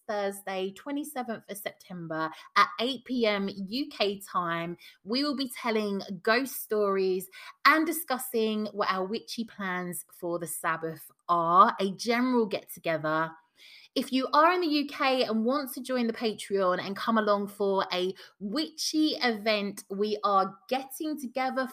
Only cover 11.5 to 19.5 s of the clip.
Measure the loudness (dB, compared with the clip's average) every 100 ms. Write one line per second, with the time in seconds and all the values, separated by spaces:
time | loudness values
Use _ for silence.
11.5 | 8 8 6 -2 -2 0 2 4 2 2
12.5 | -2 -8 -8 -2 0 2 2 0 -4 _
13.5 | _ -20 -20 -6 -4 0 0 4 6 6
14.5 | 6 2 2 0 0 2 2 2 2 2
15.5 | 0 -2 -8 -2 0 0 0 -2 -2 -2
16.5 | 0 2 0 -2 -4 2 4 4 2 0
17.5 | 0 2 2 0 0 0 -4 -14 -12 -4
18.5 | -4 -4 -4 -2 2 2 2 0 0 0